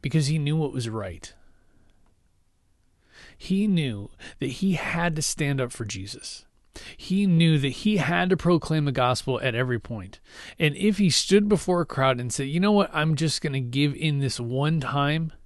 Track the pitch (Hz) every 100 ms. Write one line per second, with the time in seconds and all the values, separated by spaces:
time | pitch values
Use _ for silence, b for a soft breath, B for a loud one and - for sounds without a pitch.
0 | 139 156 139 156 143 156 151 135 113 110
1 | 95 85 - - - _ _ _ _ _
2 | _ _ _ _ _ _ _ _ _ _
3 | B B B B - 190 208 180 143 104
4 | 104 - B B 135 127 190 165 - 165
5 | 170 156 147 - 147 139 123 - 107 107
6 | 98 127 - - _ _ _ - B B
7 | - 185 202 165 165 160 139 127 214 214
8 | 139 175 185 185 170 175 - 156 143 131
9 | 123 123 - 127 131 117 127 120 - 113
10 | 95 - B B B B 156 143 202 196
11 | 196 - - 196 208 196 - 180 165 -
12 | 131 127 123 - 135 156 196 208 196 156
13 | 156 147 160 - 160 139 123 127 147 139
14 | 156 143 139 - 117 127 147 160 131 139
15 | 143 156 165 -